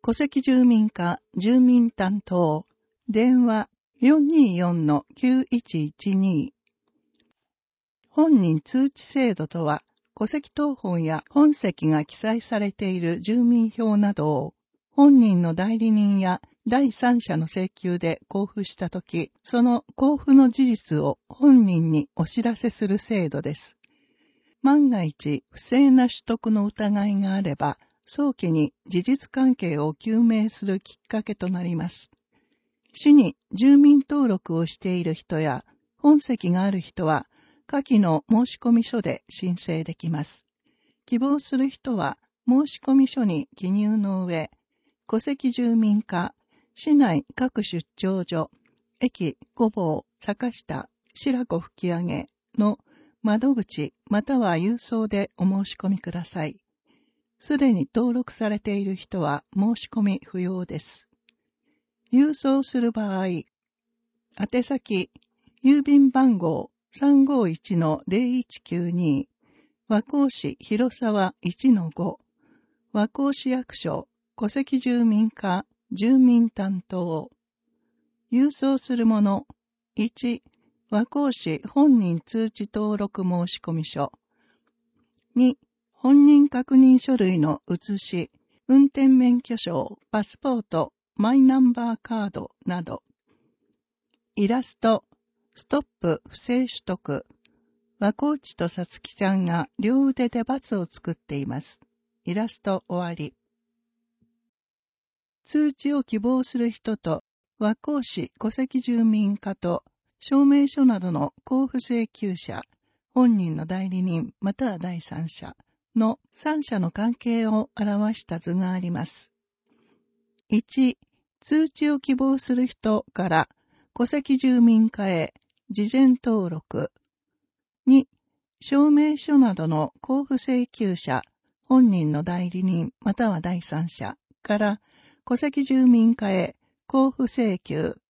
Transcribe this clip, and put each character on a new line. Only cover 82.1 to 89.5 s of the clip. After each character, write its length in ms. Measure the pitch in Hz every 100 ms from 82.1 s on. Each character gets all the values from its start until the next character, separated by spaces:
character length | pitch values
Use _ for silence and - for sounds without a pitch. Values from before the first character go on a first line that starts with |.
| 170
通 260 | - 226 220
知 180 | - 202
登 240 | 214 214 208
録 260 | 202 -
申 60 | 185 175 180 -
込 220 | - 160
書。 300 | 156 151 143 _ _ _ _ _ _ _ _ _ _ _ _
二、 240 | 240 254 - _ _ _
本 360 | _ 254 285 285
人 220 | 294 285
確 280 | 247 254 262
認 220 | 262 254
書 160 | - 247
類 240 | 190 180
の 220 | 151 147 -
写 320 | 175 - 196
し、 320 | - 180 160 _ _ _ -
運 160 | 269
転 240 | 277 285 269
免 320 | 262 247 247
許 160 | -